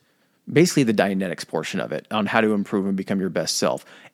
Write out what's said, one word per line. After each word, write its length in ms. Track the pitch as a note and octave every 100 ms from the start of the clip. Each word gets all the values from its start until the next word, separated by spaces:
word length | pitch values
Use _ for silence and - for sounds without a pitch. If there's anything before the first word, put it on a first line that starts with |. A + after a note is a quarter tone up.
| _ _ _ _ -
basically 320 | C#3 F3 D3+
the 100 | A#2
Dianetics 540 | G2+ G2 F#2+ F#2+ - -
portion 320 | D#2+ - E2+
of 120 | A1+
it, 160 | C2+ -
on 160 | G#2+ G2+
how 140 | A2+
to 120 | A2
improve 320 | G#2 G2 G#2 G2
and 100 | G2
become 240 | - G2
your 100 | F#2
best 280 | E2+ D#2 -
self. 280 | E2 C2 - - -